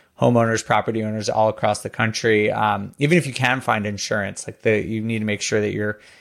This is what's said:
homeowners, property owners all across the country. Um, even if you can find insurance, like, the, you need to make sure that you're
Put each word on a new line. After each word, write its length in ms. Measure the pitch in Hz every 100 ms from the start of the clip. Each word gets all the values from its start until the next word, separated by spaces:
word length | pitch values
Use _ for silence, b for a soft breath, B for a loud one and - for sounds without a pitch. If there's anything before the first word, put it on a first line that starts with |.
| b -
homeowners, 460 | 127 120 113 113 -
property 380 | 110 110 110
owners 240 | 110 107 104
all 220 | 110 110
across 340 | 107 107 107
the 60 | -
country. 640 | - 113 - 117 107 107
Um, 420 | 110 107 101 101 -
even 180 | 147 175
if 100 | 143
you 60 |
can 280 | 123 127 127
find 240 | 123 110 104
insurance, 600 | 101 - 107 98 - -
like, 140 | -
the, 200 | 117 107
you 200 | 82 110
need 180 | 113 113
to 60 | 107
make 160 | 104
sure 180 | - 110
that 140 | 104
you're 260 | 104 104 107 b b